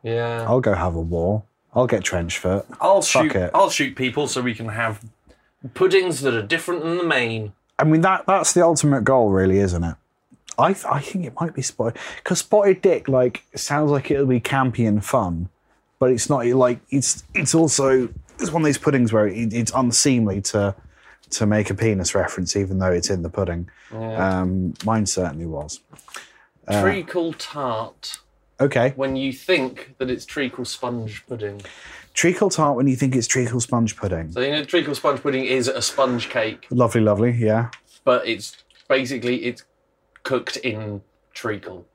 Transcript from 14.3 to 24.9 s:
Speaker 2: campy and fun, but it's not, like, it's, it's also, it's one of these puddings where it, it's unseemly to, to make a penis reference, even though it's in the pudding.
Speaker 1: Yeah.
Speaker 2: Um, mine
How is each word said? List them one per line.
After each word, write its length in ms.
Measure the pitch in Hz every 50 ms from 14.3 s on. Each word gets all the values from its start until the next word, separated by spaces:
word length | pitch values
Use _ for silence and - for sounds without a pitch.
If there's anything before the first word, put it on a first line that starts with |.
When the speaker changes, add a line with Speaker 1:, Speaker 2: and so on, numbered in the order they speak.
| 127 131
Speaker 2:
campy 480 | 135 - 143 135 131 127 107 - 117
and 160 | 110 104 104 101
fun, 460 | - - 131 104 87 85 82 90 90 _ _ _ _ _ _ _ _ _ _
but 120 | 131 127
it's 180 | 127 117 - -
not, 160 | 151 131 120
like, 340 | 120 123 131 127 123 123 120 _ _
it's, 320 | - 139 127 - - - - - -
it's 220 | 202 156 - -
also, 540 | 165 165 151 - - 135 135 131 131 123 113 - - - _ - -
it's 120 | 269 180
one 100 | 151 170
of 40 | 156
these 120 | 151 139
puddings 340 | - - 151 139 131 123 110
where 160 | 107 110 104
it, 240 | 104 92 110 117 110 101
it's 180 | 117 117 - -
unseemly 680 | 127 131 120 117 - - 143 131 120 113 101 95 101
to, 340 | 98 - - 104 101 101 95 - - - _ _ _ - - _ _ _
to 140 | - - 110
make 240 | 104 107 107 104 -
a 20 | 101
penis 400 | 98 113 113 104 95 90 - -
reference, 420 | 101 92 - - - 92 85 -
even 220 | 104 98 92 95
though 140 | 95 95 92
it's 180 | 90 87 87 -
in 140 | 101 90 85
the 60 | 87
pudding. 380 | - - 95 87 85 85 87 - _ _ - -
Speaker 1:
Yeah. 500 | 110 110 113 113 110 110 - 95 95 92
Speaker 2:
Um, 340 | 92 90 92 95 92 87 - - -
mine 220 | 110